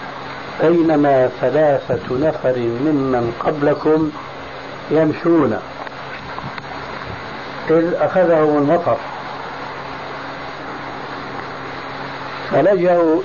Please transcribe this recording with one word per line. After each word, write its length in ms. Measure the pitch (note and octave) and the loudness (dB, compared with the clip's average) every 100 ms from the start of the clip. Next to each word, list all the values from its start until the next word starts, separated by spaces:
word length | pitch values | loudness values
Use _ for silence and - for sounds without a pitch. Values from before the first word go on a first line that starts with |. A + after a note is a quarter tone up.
| - - - - - - | -12 -12 -12 -12 -12 0
"بينما 680 | D#3 E3+ D#3+ D3+ D3 C3+ B2+ - | 4 4 4 4 6 6 4 2
ثلاثة 600 | C3 C#3+ D3+ C#3 - B2 - | 0 4 4 4 0 -4 -2
نفر 460 | B2+ D#3 D3 C3 B2+ | 0 0 2 0 2
ممن 760 | A#2 A#2+ D3+ D3 C3+ B2 A#2 A#2 | 0 0 2 2 2 2 0 0
قبلكم 720 | F3 D3+ D3 D3 D3+ D#3 D#3 - - - - - - - - | -2 2 2 2 4 4 2 -4 -12 -12 -12 -12 -12 -12 0
يمشون 680 | D3+ D#3+ D3 E3+ E3+ B2+ G2+ - - - - - - - - - - - - - - - - - - - - - | 2 2 2 4 4 4 0 -6 -12 -12 -12 -12 -12 -10 -10 -10 -10 -10 -10 -10 -10 -10 -10 -10 -12 -10 -8 2
إذ 240 | D#3+ E3 | 4 4
أخذهم 640 | D#3+ D3+ F#3+ E3+ D#3+ D#3 D3 | 2 2 4 4 6 4 4
المطر 400 | C#3+ E3 C3+ A#2 - - - - - - - C3+ C3+ C3+ - - - C#3 C3+ D3+ C#3+ C#3 C#3 C3+ - - - - - - - C3+ - - - - - - - | 4 2 2 0 -2 -10 -10 -10 -10 -10 -10 -10 -10 -10 -10 -10 -10 -10 -10 -10 -10 -10 -10 -10 -10 -10 -10 -10 -10 -10 -10 -10 -10 -10 -10 -10 -10 -10 0
فلجأوا 680 | C#3 E3+ G3 F3 F3 E3 D#3+ | 4 4 4 4 4 4 4